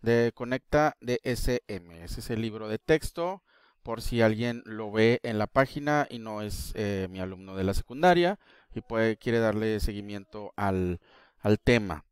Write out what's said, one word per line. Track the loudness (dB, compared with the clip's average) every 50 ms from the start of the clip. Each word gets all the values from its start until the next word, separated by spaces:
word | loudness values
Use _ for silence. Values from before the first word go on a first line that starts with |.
de | 2 2 4 4 4 2 0
Conecta | -4 -6 -4 -4 -4 _ _ 2 4 4 4 0 _ -4
D | -4 -4 -2 _
S | -2 -2 0 0 0 0 -2 _ _
M. | -10 -10 -10 -14 -18 -18 -14
Ese | -12 -10 -10
es | -6 -4
el | -4 -2
libro | -2 -4 -6 -8 -8 -6
de | -6 -6
texto, | _ 2 2 2 2 -4 -6 -6 -6 -6 -6 -8 _ _ _ _ _ _ _ _ _
por | -8 -8 -6
si | -4 -2 2 4 4
alguien | 4 4 2 -2 -4 -4 -6 -10
lo | -12 -10 -10 -10 -4
ve | 0 4 4 4 4 4 _
en | -2 -2
la | -2 -2
página | 0 _ 2 2 2 0 -6 -2 0 2 2 0 -2
y | -6 -12
no | -10 -10 -8 -8
es, | -6 -6 -6 -8 -8 -8 -6
eh, | -4 -2 -2 -2 -2 -4 -4
mi | -6 -8
alumno | -8 -8 -8 -10 -14 -12 -6
de | -2 0
la | 2 2
secundaria | 0 -2 _ -6 2 4 4 6 6 4 2 0 -2 _ _ -20 _ _ _ -12
y | -12
puede, | -10 _ 0 2 2 2 0 -2
quiere | -2 0 0 2
darle | 2 2 0 0 0 0 0 0
seguimiento | -2 -2 -4 -4 -10 -10 -12 -12 -14 _ -14 -14 -14 -12 -6
al, | -2 0 2 2 2 2 0 -2 -4 _ _ _ -20 _ _ _ _
al | _ 2 2 4
tema. | _ 4 4 4 4 0 -8 -10 -12 _